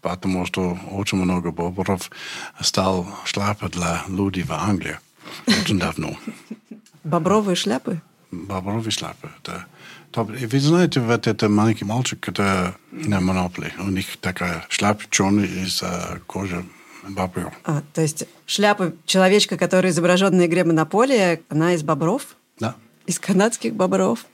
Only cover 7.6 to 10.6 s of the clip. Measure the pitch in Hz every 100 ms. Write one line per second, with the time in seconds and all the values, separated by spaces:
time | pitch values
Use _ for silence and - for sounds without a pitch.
7.6 | - 254 - 170 _ _ _ 90 92 95
8.6 | 92 110 113 - 82 - - - - 90
9.6 | - - - - - - 104 120 120 135